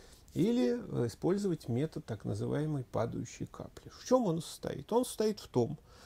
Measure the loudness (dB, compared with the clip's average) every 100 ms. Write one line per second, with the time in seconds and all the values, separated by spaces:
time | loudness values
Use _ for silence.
0 | -20 -20 -8 2 4 4 4 2 -2 -2
1 | -2 0 0 2 2 -2 0 0 0 -4
2 | -8 -6 -4 -2 0 0 0 -2 -2 -2
3 | -2 -2 -6 -8 -10 -8 -12 -14 -18 -14
4 | 4 4 6 0 -4 -6 -6 -6 0 0
5 | 0 0 0 -2 -2 0 0 -2 -12 -20